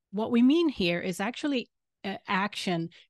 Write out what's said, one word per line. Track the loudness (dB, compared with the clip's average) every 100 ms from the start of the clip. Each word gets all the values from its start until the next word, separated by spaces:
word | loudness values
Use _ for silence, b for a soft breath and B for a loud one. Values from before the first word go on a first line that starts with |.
| _
what | -6 0
we | 4
mean | 6 6 2
here | 2 0 0
is | -4 -4
actually, | -6 -4 -4 -4 -6 _ _ _
uh, | -10 -10 -4
action | -2 -2 -4 -4 -2 -4 B